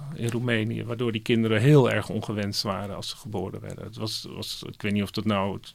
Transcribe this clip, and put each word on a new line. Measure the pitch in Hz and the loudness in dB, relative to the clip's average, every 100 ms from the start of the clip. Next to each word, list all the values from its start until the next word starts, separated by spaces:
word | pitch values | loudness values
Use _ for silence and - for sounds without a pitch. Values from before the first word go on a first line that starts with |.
| 143 | -8
in | - 117 | -4 -2
Roemenië. | 117 123 113 107 113 | -2 0 0 0 -4
Waardoor | 107 117 120 | -6 -2 -2
die | 107 | -2
kinderen | - 117 113 107 | 2 4 4 6
heel | 131 147 117 | 8 8 8
erg | 107 - | 4 0
ongewenst | 104 - 104 101 104 | -4 -4 -2 -2 -2
waren | 107 95 101 95 | -2 -4 -6 -8
als | - | -8
ze | - | -10
geboren | 104 101 95 101 | -6 -4 -4 -6
werden. | 104 - | -10 -10
Het | 101 113 | -12 -8
was, | 110 - - | -6 -6 -8
was, | - 104 - - | -10 -10 -10 -10
ik | - | -6
weet | 104 | -2
niet | 104 | 0
of | 101 | 0
dat | - | -2
nou | 107 101 98 95 - | 0 0 0 -4 -10